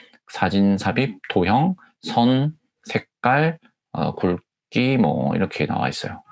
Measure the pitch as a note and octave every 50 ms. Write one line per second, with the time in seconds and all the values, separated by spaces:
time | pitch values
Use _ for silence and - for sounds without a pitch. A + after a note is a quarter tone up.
0 | - - _ _ _ - - - F#2+ F2+ F#2 G2 G2 G2+ G2 F#2+ - G2 E2+ B2
1 | C3+ - - - - - - F#2+ E2+ F#2+ G#2+ C3 D#3+ F#3+ F#3 - - _ _ _
2 | - - - A#2+ A#2+ B2 C3 C3 C#3+ D3+ D#3 - _ _ _ _ _ - - B2+
3 | - _ _ _ - B2 C3 C#3+ D#3 E3 E3 - _ _ _ _ _ _ - -
4 | D#2 D2+ - - - F2+ F2+ F2+ - _ _ _ _ _ - A2+ B2 C3 C3+ B2+
5 | G2+ D2+ D2 - - D2 E2 - F#2+ - - - D2 - - - - C2 C#2+ -
6 | - - F#2+ - - -